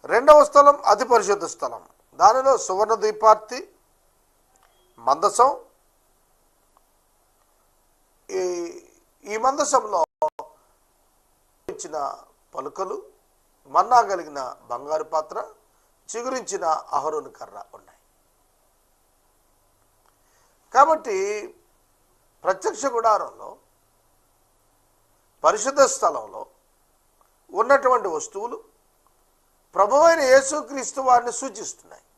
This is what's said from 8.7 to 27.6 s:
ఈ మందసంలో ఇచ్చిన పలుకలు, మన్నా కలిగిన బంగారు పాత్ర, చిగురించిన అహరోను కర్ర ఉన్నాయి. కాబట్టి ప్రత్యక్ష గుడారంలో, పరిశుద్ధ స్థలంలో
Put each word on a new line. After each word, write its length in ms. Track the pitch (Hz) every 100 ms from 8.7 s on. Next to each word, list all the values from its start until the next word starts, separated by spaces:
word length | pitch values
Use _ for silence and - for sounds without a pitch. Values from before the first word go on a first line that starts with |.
| - _ _ _ _ -
ఈ 40 | 214
మందసంలో 560 | 254 285 285 262 214 190 156 _ 311 - - _ _ _ _ _ _ _ _ _ _ _ -
ఇచ్చిన 240 | - 170 151 139 - - _ _
పలుకలు, 440 | 131 131 - 190 - - _ _ _ _ _ 139 147
మన్నా 240 | 208 247 208
కలిగిన 300 | 190 151 143 127 - 117
బంగారు 340 | 120 143 156 156
పాత్ర, 240 | 160 156 - - - _ _ _ _ -
చిగురించిన 560 | 226 247 262 196 190 170 156 - 143
అహరోను 340 | 147 151 131 -
కర్ర 200 | 117 101 - -
ఉన్నాయి. 240 | _ _ _ _ _ _ _ _ _ _ _ _ _ _ _ _ _ _ _ _ _ _ _ _ _ _ _ _ _ 240
కాబట్టి 420 | 294 311 285 190 202 208 208 _ _ _ _ _ _ _ _ _
ప్రత్యక్ష 400 | 175 190 440 330 277 240
గుడారంలో, 520 | 226 202 151 - 110 208 _ _ _ _ _ _ _ _ _ _ _ _ _ _ _ _ _ _ 151
పరిశుద్ధ 360 | 208 262 277 269 -
స్థలంలో 480 | 190 139 107 110 - _ _ _ _ _ _ _ _ _ _ 185